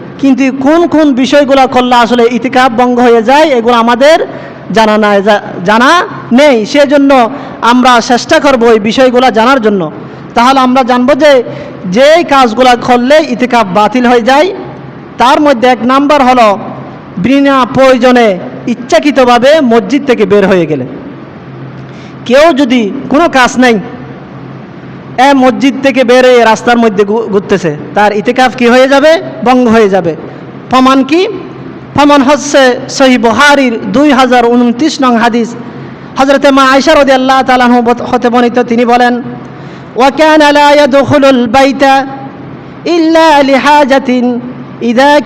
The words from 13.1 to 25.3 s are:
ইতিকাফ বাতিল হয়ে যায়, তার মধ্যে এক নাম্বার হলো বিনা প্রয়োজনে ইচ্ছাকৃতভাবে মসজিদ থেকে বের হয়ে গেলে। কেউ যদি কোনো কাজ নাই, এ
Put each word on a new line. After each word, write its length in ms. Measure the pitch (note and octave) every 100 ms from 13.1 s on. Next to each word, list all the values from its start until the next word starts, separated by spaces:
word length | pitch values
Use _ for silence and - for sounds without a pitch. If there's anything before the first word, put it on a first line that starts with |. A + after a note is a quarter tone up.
| D#4 C#4
ইতিকাফ 360 | A3+ B3 A#3+ G3
বাতিল 320 | G3+ G#3 B3+ A#3+
হয়ে 160 | A#3+
যায়, 320 | A3+ C#4 F4+ G4+ - - - - - -
তার 240 | A#3+ D#4
মধ্যে 260 | D4 A#3 B3+
এক 100 | A#3
নাম্বার 420 | A#3+ C#4 C#4+ D4
হলো 340 | B3 B3+ G#3+ G3 - - - - - -
বিনা 480 | A3+ C#4 C#4 C4+ B3
প্রয়োজনে 680 | B3+ C4+ B3+ B3+ B3 A3+ F3 - - -
ইচ্ছাকৃতভাবে 960 | - - E4 D4 C4+ A#3+ A#3+ C4+ D#4+
মসজিদ 440 | B3 A3+ G3 C4+ -
থেকে 200 | G#3+ F#3+
বের 220 | G#3 F#3+
হয়ে 180 | F#3 D#3
গেলে। 200 | C#3+ B2+ - - - - - - - - - - - - - -
কেউ 280 | C4 E4
যদি 380 | C4+ B3 B3 G3 - -
কোনো 200 | C#4+ E4+
কাজ 280 | C4+ A#3+ A#3+
নাই, 220 | B3+ G#3+ D#3 - - - - - - - - - - - - -
এ 160 | C#4